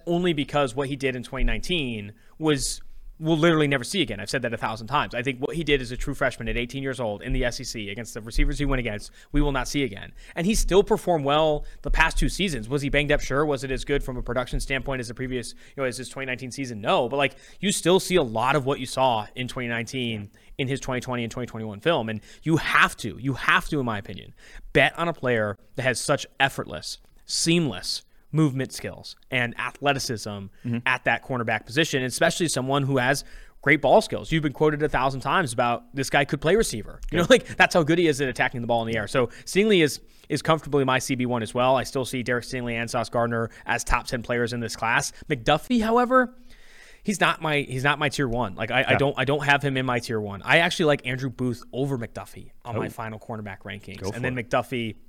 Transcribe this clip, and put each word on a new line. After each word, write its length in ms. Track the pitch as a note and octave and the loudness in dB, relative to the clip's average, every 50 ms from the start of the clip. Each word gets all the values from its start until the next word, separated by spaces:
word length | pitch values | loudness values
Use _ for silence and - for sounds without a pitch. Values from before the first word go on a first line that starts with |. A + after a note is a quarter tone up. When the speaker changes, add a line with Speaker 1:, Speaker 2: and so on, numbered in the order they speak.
| - | -4
Speaker 1:
only 260 | - F3 F3 F3+ F3+ E3+ | -2 0 2 2 2 2
because 420 | D3 C#3 - - D3 C#3+ C3 G#2+ | 0 -2 0 0 0 0 0 0
what 140 | B2+ C#3+ C3 | -2 -4 -4
he 80 | C#3+ | -4
did 180 | C3 C3 C3 B2 | -2 -2 -2 -2
in 60 | B2+ A#2 | -4 -6
twenty 220 | - - C3 B2 | -8 -2 2 2
nineteen 720 | A#2+ A2+ G#2+ G#2+ - F3+ F3 C#3+ B2+ A#2 G#2+ G2+ G2+ G2+ - - - - - | 2 2 2 -2 -2 0 0 -2 -2 -4 -6 -8 -10 -12 -16 -20 -20 -10 -2
was, 420 | D#3 D#3 D3+ C#3 A#2 - - - - - - - - - - - | 2 2 2 2 2 -2 -6 -6 -10 -14 -14 -14 -14 -16 -12 -6
we'll 160 | D#3+ D#3 E3 | 0 0 2
literally 320 | D#3 D3+ F3 E3 D#3 D3+ C#3+ | 4 6 6 6 4 4 2
never 160 | C#3 C3+ A#2+ | 2 0 -2
see 160 | - - G3+ | -2 -2 -2
again. 180 | D#3+ G#2 A2 G2 | -2 -2 -2 -6
I've 100 | G#2 - | -6 -4
said 100 | - C#3 A#2+ | -4 -2 -2
that 120 | A#2+ A2 | -2 -4
a 20 | |
thousand 300 | A2 - A#2 A2 G#2+ A2 | -2 -4 -4 -4 -6 -6
times. 280 | G#2+ C3+ C#3 B2 G#2 - | -2 0 0 0 0 -2
I 80 | A#2+ B2 | -4 -2
think 160 | C3+ C3+ B2 | -2 -4 -4
what 140 | C3 - - | -4 -4 -4
he 100 | D#3+ E3+ | -2 0
did 180 | C#3+ D3 C#3 C3 | 2 2 2 0
as 100 | A2+ B2 | -2 -8
a 60 | A#2 | -6
true 160 | - - C#3 | -6 -6 -2
freshman 340 | - D3 C3 - - B2 A2+ | 0 0 -2 -2 -2 -4 -4
at 80 | A2 | -2
eighteen 260 | A2+ A#2+ A#2+ - C3+ C3+ | -2 -4 -4 -6 -6 -6
years 160 | C3+ C3 A#2 | -6 -4 -4
old 220 | B2+ A2 G#2 G2+ | -4 -4 -4 -6
in 140 | - B2 C3 | -4 -2 0
the 100 | B2+ B2+ | 0 0
S 160 | A#2+ A#2 - | 0 -2 -4
E 40 | - | -6
C 260 | - - A#2+ G#2 G2 | -8 -8 -8 -8 -8
against 240 | G2+ G#2+ A#2 G#2+ - | -8 -8 -10 -10 -10
the 80 | A#2+ G#2 | -12 -10
receivers 360 | A#2 A2 - C#3+ C#3+ D3 A#2 | -2 2 2 2 2 2 0
he 60 | C#3+ | 0
went 160 | C3+ C#3 B2+ | 0 0 0
against, 300 | A#2+ A#2 G#2 G#2 - - - - - - - | 0 -2 -4 -6 -8 -12 -18 -20 -10 -2 0
we 100 | C#3+ D3 | 2 2
will 100 | D3 C#3 | 2 2
not 160 | C3 B2 - | -2 -2 -2
see 140 | - D3 C#3 | -2 -2 -2
again. 280 | B2 G2 F#2+ F2+ F2+ - - - - - | -2 -4 -8 -14 -14 -16 -18 -20 -10 -6
And 120 | - E3+ | -2 0
he 80 | F#3+ A3 | 2 2
still 280 | - - - E3+ F#3+ G3+ | 4 4 6 6 6 6
performed 440 | - A3 F#3 - - F3 D#3+ C#3 | 6 4 0 2 2 0 2 2
well 400 | C3+ C#3+ D3+ D#3+ D#3 D3+ D3 - - - - - | 2 4 4 4 4 2 0 -2 -6 -10 -8 -2
the 80 | C#3 | 2
past 260 | - - D#3+ E3 D#3 | 4 6 4 4 4
two 140 | - - C#3+ | 2 2 2
seasons. 360 | - - F3+ G3+ D#3 B2 G#2+ | 2 0 0 0 -2 -4 -4
Was 140 | A2 C3 D3 | -4 -4 -2
he 80 | C#3 C#3+ | -2 0
banged 240 | A#2+ C#3+ D3 C#3+ D3 | 0 2 2 2 2
up? 80 | C#3+ | 0
Sure. 240 | - - B2+ C#3 D3 | 0 0 0 0 0
Was 200 | D3+ C#3+ C3 B2 | 0 0 -2 -2
it 60 | C3 | -4
as 140 | C3+ C#3 - | -6 -4 -2
good 180 | - C#3+ C#3+ C#3 | -2 -2 -2 -2
from 140 | - B2+ | -2 -6
a 60 | B2 A2+ | -6 -6
production 380 | - A#2+ B2+ B2+ B2+ - B2 | -4 -2 -4 -2 -2 -2 -4
standpoint 400 | A2+ - C#3 C3+ B2 C#3+ C3+ B2+ | -2 -2 -4 -4 -2 -4 -4 -4
as 80 | B2 G#2+ | -6 -6
the 60 | B2 | -8
previous, 380 | - C3 B2+ B2+ B2+ A#2 - - | -8 -6 -4 -4 -4 -6 -8 -12
you 300 | - - - - - C3+ | -16 -20 -14 -8 -4 -4
know, 20 | |
as 140 | B2+ A#2+ A#2+ | -4 -4 -4
his 100 | B2+ - | -8 -10
twenty 160 | - C3+ C3+ | -10 -10 -6
nineteen 260 | C3 B2+ A#2+ B2+ B2+ | -6 -6 -6 -8 -8
season? 300 | A2+ - C#3 B2 A#2+ G#2 | -8 -6 -6 -6 -6 -4
No. 260 | G2+ B2 F#3 F3+ C3+ A#2+ | 0 2 2 2 2 2
But, 80 | C3 C#3 | 2 2
like, 180 | C#3+ C3+ - - - - - - | 0 0 0 -4 -20 -20 -10 -4
you 100 | - G3 | -2 -2
still 300 | G3+ - - F#3+ F#3 F#3+ | 0 2 4 4 4 4
see 160 | - - F#3 | 4 4 2
a 60 | F3+ D3+ | 2 2
lot 340 | A#2+ A2 A2+ A2+ B2+ C3+ | 2 0 0 2 4 4
of 80 | D3+ B2+ | 4 2
what 160 | C3 C#3+ G#2 | 0 -2 -2
you 60 | C3 | -4
saw 400 | A#2 - - C3 C3 A#2+ A2 G#2 - - | -4 0 2 2 4 4 2 0 -4 -6
in 100 | A#2+ B2+ | -8 -8
twenty 220 | A#2+ - C3+ B2 A#2+ | -6 -6 -6 -4 -4
nineteen 640 | A#2 A#2 A#2 G#2+ - C3 B2 A#2 A2+ G#2+ G#2 G2+ - - - - - | -4 -4 -4 -4 -4 -4 -4 -4 -4 -6 -8 -10 -16 -20 -20 -12 -6
in 120 | - C#3+ B2 | -4 -4 -2
his 100 | C#3 C3 | -2 -4
twenty 200 | - - C3 B2 | -4 -4 -4 -4
twenty 220 | A#2+ - B2+ A#2+ A#2 | -4 -4 -4 -4 -4
and 60 | A2+ - | -4 -6
twenty 140 | - B2 | -6 -8
twenty-one 340 | A#2 - A2+ A2 A2 G#2 G2+ | -8 -8 -8 -10 -10 -8 -4
film. 280 | - D#3+ E3+ D3+ A2+ A2 | 0 0 0 2 0 -2
And 120 | A2 G#2+ - - - - - | -6 -8 -10 -14 -18 -8 -2
you 120 | D3+ E3 D3 | 0 2 2
have 380 | - - - D3 E3 F#3+ - - | 2 2 4 4 4 4 2 -2
to, 180 | - A#2 E2 - | -8 -10 -8 -6
you 160 | G#2+ C3+ C3 | -6 -6 -4
have 340 | - - - D#3+ F3+ E3+ - | -2 0 2 2 2 0 -2
to, 80 | - D3 | -2 -2
in 60 | C3 | -2
my 120 | A#2+ A2 G2+ | -2 -2 -4
opinion, 360 | G2 - G2 - - - - - - - - - - - - | -6 -8 -12 -14 -14 -16 -18 -20 -20 -20 -18 -16 -8 0 2
bet 240 | D3+ C3+ D3 - - | 4 4 4 2 0
on 100 | E3 E3+ | -2 -4
a 40 | D#3+ | -4
player 440 | - - B2+ B2 A2+ G#2+ G#2 G2+ - - - - | -2 0 0 2 2 2 0 -2 -6 -10 -12 -8
that 80 | - A#2+ | -4 -2
has 180 | C3 B2 - | -2 -2 -2
such 260 | - - D3 C3+ - - _ - | 0 0 0 -2 -2 -4 _ 0
effortless, 600 | C3+ C#3 - - - - - D#2+ - - - - - - - - - | 0 0 0 -2 -8 -8 -8 -10 -10 -10 -12 -14 -16 -20 -20 -20 -12
seamless 760 | - - - - E3 E3 F3 E3+ C#3 G2 F2+ - - - - - _ _ - - - | -6 -4 -2 2 2 2 2 2 0 -2 -4 -6 -8 -8 -8 -10 _ _ -20 -14 -4
movement 420 | - D3+ D#3+ D3+ B2+ C3 C3 A#2+ - | 0 2 2 2 2 -2 -6 -6 -8
skills 420 | - - G#2 F2+ F2+ F2 - - - _ - - | -10 -10 -10 -10 -12 -14 -18 -18 -20 _ -4 -2
and 260 | B2+ B2 A#2 A2 - | 0 0 -2 -2 -4
athleticism 680 | G#2+ B2 - - - C#3+ C#3+ C3+ - - B2+ G#2 - A2 | -6 -8 -6 -2 2 2 2 2 0 -4 -4 -6 -6 -6
Speaker 2:
Mm-hmm. 500 | G#2 G2+ G2 G2 - - - B2 A#2 A#2 A#2 | -8 -8 -8 -12 -14 -10 -6 -4 -2 -2 0
Speaker 1:
at 180 | C3 B2+ B2+ - | 0 0 0 2
that 200 | C3 A#2+ A2+ - | 0 0 0 -2
cornerback 420 | - C3+ B2 A#2 A2+ A2+ G#2+ - | -4 -4 -2 -2 0 -2 -2 -4
position, 360 | - G#2+ C#3+ E3 - - C#3 B2+ | -2 0 0 0 2 0 -2 -2
especially 420 | B2+ A#2 - - E3 - - F3+ D3+ | -2 0 2 2 2 2 2 0 0
someone 340 | - - B2+ C3 C3+ C#3+ C#3 | 0 -2 -2 0 0 0 2
who 140 | C3 C#3 C3+ | 2 2 2
has 260 | A#2+ B2+ C#3+ C#3+ - - - - - - - - - | 4 2 2 0 -2 -8 -14 -16 -18 -18 -16 -4 2
great 180 | C#3+ D3+ D3+ C#3+ | 2 4 4 6
ball 180 | B2+ D3+ G#3 | 6 6 6
skills. 300 | G#3+ - - G2+ F2+ - | 6 4 -2 -6 -4 0
You've 120 | - E3 D3+ | 0 0 0
been 80 | D3+ B2+ | 0 0
quoted 280 | - D#3 D3+ D3+ D3 D3+ | 2 2 2 2 2 0
a 60 | D3 | 0
thousand 320 | - C#3 B2+ C3+ C3+ C3+ | 0 2 0 0 0 -2
times 320 | B2 C#3+ C#3 F3+ F#3 B2 A2+ | -2 0 2 2 0 0 0
about 400 | A2+ B2 A#2+ A#2+ A2+ - - - | 0 0 2 0 -2 -4 -6 -6
this 140 | C#3 C3+ - | -6 -2 0
guy 140 | - D3 C#3+ | 2 2 2
could 160 | - - C#3+ | 0 -2 -2
play 140 | - D3+ F3+ | 0 2 2
receiver. 440 | A3 A3+ - - A2 G2+ - D#2 - - - | 2 2 0 -2 -6 -8 -10 -12 -12 -8 -2
You 80 | - E3+ | 0 2
know, 40 | F3 | 4
Speaker 2:
Yeah. 40 | - | 6
Speaker 1:
like, 160 | C4 B3 - - - | 6 6 6 4 2
that's 180 | - F#3 - - | 4 4 4 6
how 80 | F#3 E3 | 4 4
good 160 | C3+ E3 E3+ | 4 4 4
he 80 | F3+ D#3 | 4 4
is 120 | D3 B2+ | 2 2
at 80 | C#3+ C3 | 0 -2
attacking 320 | A#2+ - C#3 B2+ - B2+ | 0 0 0 0 -2 -2
the 60 | A#2 A2+ | -2 0
ball 140 | A#2+ A#2 A2+ | 2 2 2
in 40 | A2+ A2+ | 0 -2
the 40 | |
air. 120 | A2+ G#2 G2+ | -2 -2 0
So 200 | - C#3 B2 A2+ - - - | 2 2 2 0 -2 -8 -10
Stingley 380 | - - F3 G#3 A3 G#3+ F#3 D#3+ | -2 2 4 6 6 8 8 6
is, 180 | C#3+ - - - - - - - - | 6 4 0 -12 -18 -20 -20 -8 -4
is 120 | - C#3 - | -4 -2 2
comfortably 420 | - D#3+ D#3+ - - C3+ D3 C3+ | 2 2 2 2 0 2 2 4
my 140 | C3 B2+ C3 | 4 2 2
C 160 | - - C#3+ | 2 0 -2
B 100 | A#2+ B2 | 0 0
one 160 | B2 B2 A#2+ A2+ | 0 0 -2 -2
as 100 | G2+ - | -2 0
well. 220 | B2 B2 B2+ C3+ | 2 4 4 4
I 60 | C3 A#2 | 2 2
still 200 | - - C#3 B2+ | 0 -2 -4 -4
see 180 | - - C3 A#2+ | -2 -4 -4 -2
Derek 220 | - B2 A#2+ A2+ | -2 -2 -2 -2
Stingley 300 | - - B2+ B2 A#2+ A#2 | -4 -6 -6 -6 -4 -4
and 140 | A2+ A#2 A2+ | -4 -4 -4
Sauce 180 | - B2 A2+ - | -2 -4 -2 -2
Gardner 420 | - B2 A#2 A#2 A#2+ A2+ A2+ G#2+ - - - | 0 0 0 2 2 0 -2 -2 -4 -8 -4
as 160 | - A#2 A#2+ - | -2 -2 -2 0
top 220 | - - B2 A#2 | 2 2 2 2
ten 160 | - - B2 G#2+ | 0 -6 -6 -4
players 300 | - B2 A#2+ A#2+ A2+ A#2+ | -2 -2 0 0 -2 -2
in 80 | A#2+ | -4
this 160 | A#2 A2 - | -6 -6 -6
class. 360 | - - A2+ A#2 C3+ C#3 - - - - - | -4 0 0 2 2 0 -2 -6 -10 -6 -4
McDuffie, 520 | D#3 B2 A2+ D3+ D3 D#3 - - B3+ A#3+ G#3 | -4 -2 2 2 2 2 2 2 2 2 2
however, 520 | A3 A3+ A#3+ B3 A#3 B3+ C4 B3+ A#3+ - - - - - - - - - - - - - - - | 4 4 2 4 4 6 4 4 4 0 -10 -20 -20 -20 -20 -20 -20 -20 -20 -20 -20 -20 -10 -6
he's 160 | - G#3+ E3 | -4 0 2
not 200 | F3+ D#3 E3 - | 2 2 2 2
my, 200 | E3 D#3+ D3+ D3 | 0 0 0 0
he's 240 | C#3 - B2+ C3 B2+ | 0 -2 -2 0 2
not 160 | C#3+ D3 C#3 | 2 2 2
my 80 | D3+ C#3+ | 2 0
tier 180 | - - C#3+ | 0 0 0
one. 300 | B2+ A2+ A#2+ B2 G2+ F#2 | 0 0 0 -2 -2 -4
Like, 160 | - A2+ G#2+ A#2 | -4 -4 -2 -2
I, 80 | B2+ C3+ | 0 2
I 80 | - C3 | 2 4
Speaker 2:
Yeah. 60 | G#2 | 4
Speaker 1:
don't, 160 | C#3 C#3 C#3+ | 4 2 2
I 80 | - C3 | 0 0
don't 200 | B2+ C#3+ D3+ C#3+ | 0 0 2 4
have 180 | C#3+ C#3+ C#3 C3 | 4 4 4 4
him 140 | C#3+ C3+ | 2 0
in 100 | C3 C3 | 0 0
my 140 | C3 B2 A#2+ | 0 0 -2
tier 200 | A2+ - A#2+ A2 | -2 -2 -4 -4
one. 220 | G#2 G2+ G2 G2 E2+ | -4 -4 -8 -6 0
I 140 | - C3 D#3+ | 4 4 4
actually 280 | E3 F3+ F3 - E3+ | 4 4 2 2 2
like 200 | D3+ C#3+ B2 - | 2 2 2 0
Andrew 240 | B2+ B2+ B2+ C3 C#3 | -4 -6 -6 -6 -6
Booth 320 | A#2+ - B2+ B2+ A#2 - - - - | -6 -4 -4 -4 -4 -6 -10 -10 -6
over 240 | A#2+ C3+ C#3+ C#3 | -4 -4 -2 -2
McDuffie 540 | B2 A#2 G#2 - G2 F#2+ - - - F#2+ - - - - | -4 -6 -8 -10 -12 -12 -12 -14 -18 -18 -18 -18 -16 -12
on 120 | A#2+ A#2 | -8 -6
my 100 | B2 - | -4 -4
Speaker 2:
Oh. 40 | G#2+ | -4
Speaker 1:
final 300 | G#2+ - A#2 A2+ A2 G#2+ | -6 -8 -10 -10 -10 -10
cornerback 380 | - - A#2+ G#2+ G#2+ G#2 F#2+ - | -10 -10 -10 -10 -10 -10 -12 -12
rankings. 400 | - G2+ G2 G2+ G2+ - F#2+ G2+ - | -12 -12 -12 -12 -12 -14 -12 -8 -6
Speaker 2:
Go 80 | F#2+ G#2+ | -6 -4
Speaker 1:
And 120 | A#2 B2 | -4 -4
then 100 | C3 B2+ | -4 -4
Speaker 2:
for 60 | B2+ | -4
it. 100 | A#2 A#2 | -4 -2
Speaker 1:
McDuffie, 460 | - C3 A#2+ - - B2 A#2 A2 G#2 - - | 0 -2 0 -2 -4 -6 -4 -6 -8 -10 -14